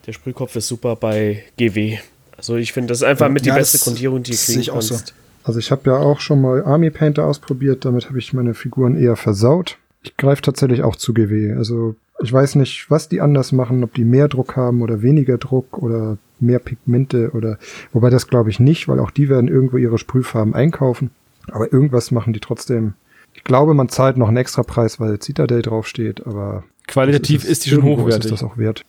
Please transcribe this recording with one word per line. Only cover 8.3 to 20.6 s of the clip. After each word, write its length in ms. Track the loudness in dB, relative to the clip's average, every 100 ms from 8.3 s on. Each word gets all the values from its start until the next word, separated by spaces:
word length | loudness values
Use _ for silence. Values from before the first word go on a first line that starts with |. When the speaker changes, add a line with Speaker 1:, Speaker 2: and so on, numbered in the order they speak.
Speaker 3:
meine 180 | -4 -2
Figuren 420 | -4 -6 0 2 4
eher 160 | 2 2
versaut. 640 | 0 2 4 2 0 -12 _ _
Ich 140 | -16 -2
greif 240 | 2 2
tatsächlich 420 | 0 0 2 2
auch 140 | 0 -2
zu 160 | -2
G 140 | 0 2
W. 240 | 0 -2
Also 400 | -2 -4 -2 -4 -6 _ -8
ich 100 | 0
weiß 220 | 2 4 2
nicht, 340 | 0 -4 -2
was 180 | -2 0
die 120 | 0
anders 320 | 2 2 2
machen, 300 | 0 0 -2
ob 100 | -2
die 100 | 0
mehr 240 | 2 4 4
Druck 280 | 0 -4 -2
haben 260 | 0 0
oder 200 | 0 0
weniger 360 | 2 4 2 -2
Druck 400 | 0 -4 -4 -8
oder 400 | -4 -2 -4 -6 _ _
mehr 200 | 0 0
Pigmente 720 | -2 -8 -2 0 0 0 -2
oder, 260 | -2 -6 -8 -14 -20 -4
wobei 160 | 2 4
das 160 | 4 2
glaub 200 | 2 2
ich 120 | 4
nicht, 280 | 4 4 0
weil 100 | -2
auch 100 | 0
die 180 | 0 2
werden 200 | 2 2
irgendwo 280 | 2 2 0
ihre 220 | 0 -2
Sprühfarben 560 | -2 -4 -2 -2 -2
einkaufen. 560 | 2